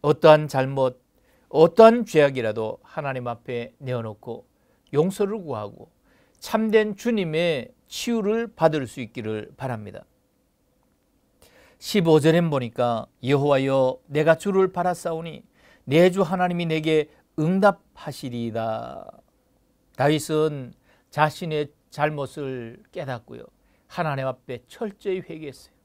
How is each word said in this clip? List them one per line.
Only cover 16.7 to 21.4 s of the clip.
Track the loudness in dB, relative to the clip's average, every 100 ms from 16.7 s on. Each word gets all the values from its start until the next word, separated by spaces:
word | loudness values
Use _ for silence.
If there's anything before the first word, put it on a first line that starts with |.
| -2 2 0 0 _ _ -2
응답하시리이다." | 0 4 4 2 _ -16 -14 -12 -10 -6 -6 -4 -4 -6 -8 -14 -18 -20 _ _ _ _ _ _ _ -2
다윗은 | 0 0 0 -2 -2 -4 -12 -18 _ _ _
자신의 | -2 0 -2